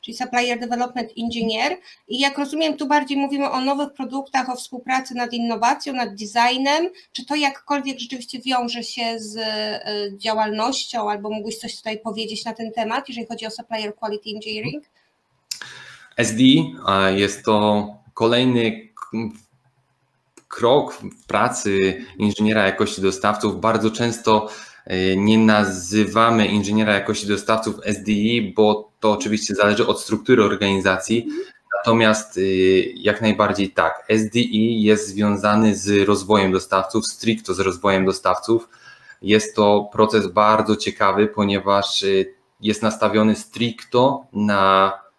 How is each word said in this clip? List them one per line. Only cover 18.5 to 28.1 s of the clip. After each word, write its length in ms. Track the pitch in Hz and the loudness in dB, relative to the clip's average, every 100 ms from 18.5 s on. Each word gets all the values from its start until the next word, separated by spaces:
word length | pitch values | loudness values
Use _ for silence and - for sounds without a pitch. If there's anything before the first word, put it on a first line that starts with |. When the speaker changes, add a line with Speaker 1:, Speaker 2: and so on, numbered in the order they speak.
| 123 113 110 - | 2 0 -4 -14
Speaker 2:
k-, 300 | - - 110 113 - _ _ _ _ _ _ _ _ _ - _ | -20 -10 -8 -8 -10 _ _ _ _ _ _ _ _ _ -20 _
krok 460 | - 117 143 - | -2 4 4 2
w 320 | - 98 - _ | -8 -14 -16 _
pracy 800 | 101 120 - 104 98 95 95 - - | 0 0 0 -2 2 0 -2 -10 -2
inżyniera 480 | 104 98 107 110 98 | -2 2 0 2 2
jakości 360 | 95 104 - | 0 -2 0
dostawców. 580 | 95 92 104 104 107 90 | -2 0 -2 0 -2 -2
Bardzo 300 | 107 110 110 | 0 2 0
często, 580 | 110 120 113 - 107 107 - - - - | 0 -4 -2 2 2 2 -12 -18 -20 -8
e, 300 | 92 92 95 | -2 0 2
nie 220 | 104 110 | 4 6
nazywamy 1080 | 110 107 101 92 90 104 101 107 113 113 104 | 6 6 2 -2 -2 0 2 4 4 4 2
inżyniera 480 | 104 98 107 107 | 2 0 0 2
jakości 320 | 101 98 104 101 | 0 0 -4 -2
dostawców 480 | 101 - 110 110 101 | -4 0 -2 -2 -6
S 180 | - 98 | -6 -6
D 100 | 95 | -2